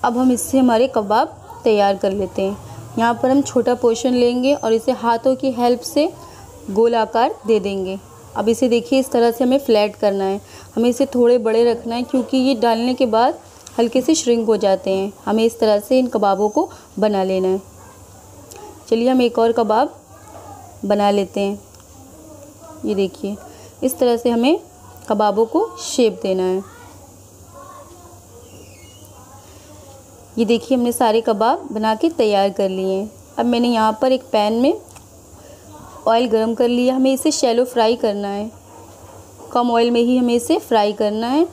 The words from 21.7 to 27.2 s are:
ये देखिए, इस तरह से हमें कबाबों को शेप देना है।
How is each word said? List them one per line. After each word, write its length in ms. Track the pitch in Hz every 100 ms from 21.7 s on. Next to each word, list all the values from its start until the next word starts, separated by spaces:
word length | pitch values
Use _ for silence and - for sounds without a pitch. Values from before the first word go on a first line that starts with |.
| - - - - - - - - - - - 220
ये 80 | 202
देखिए, 400 | 190 - 196 202 - - - -
इस 140 | 262 -
तरह 180 | 247 233
से 120 | 240
हमें 300 | 233 247 370 - - - - -
कबाबों 360 | 214 208 202 226
को 200 | 220 453 -
शेप 400 | - - 233 185
देना 200 | 196 185
है। 180 | 185 185 196 - - - - -